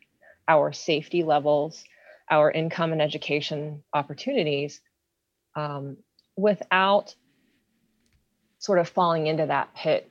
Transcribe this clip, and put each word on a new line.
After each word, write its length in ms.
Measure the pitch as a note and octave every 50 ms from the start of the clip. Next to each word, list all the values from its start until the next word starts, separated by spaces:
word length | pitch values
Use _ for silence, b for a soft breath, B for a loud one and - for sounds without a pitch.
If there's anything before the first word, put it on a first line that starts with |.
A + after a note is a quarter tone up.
| _ _ _ _ b b b b _
our 240 | - G#3+ - D3 D3+
safety 520 | C#3+ - - F3+ D#3 D3 D#3 - - F3 E3
levels, 600 | D#3 D3 D3 C#3+ D3 D3 C#3+ D3 D#3+ - - - b b b b b b b b -
our 180 | D#3+ D3+ D3+ -
income 440 | - D#3+ D#3+ D#3+ - - E3 D#3+ D#3+
and 80 | D#3
education 840 | D3+ D3+ D3 D3 - - D3 D3+ D3+ - D#3 C#3+ D3+ D3+ D3 D3 - _ -
opportunities, 840 | D3 C#3 - D3 - - C4 C#4+ A#3 E3 D3+ C#3+ C#3+ D3 C#3+ - - _ _ _ _ _ _ _ _ _ _ _ _ _ _ -
um, 400 | D3+ D3+ D3 C#3+ C#3 C#3 C#3 C3 - _ _ _ _ _ _ _
without 760 | F#3+ G3 G#3+ G3 - - - F#3 F#3 F#3+ G3 G3+ G3+ - - - _ _ _ _ _ _ _ _ _ _ _ _ _ _ _ _ _ _ _ _ _ _ _ _ _ _ _ _ _
sort 200 | - - G3 F3
of 80 | E3
falling 400 | - - F#3+ F3+ E3+ E3 D#3+ D#3
into 180 | D#3 D#3+ D#3+ D#3
that 300 | C#3 C#3+ C#3 - - _
pit 320 | - - D#3 C#3+ - - -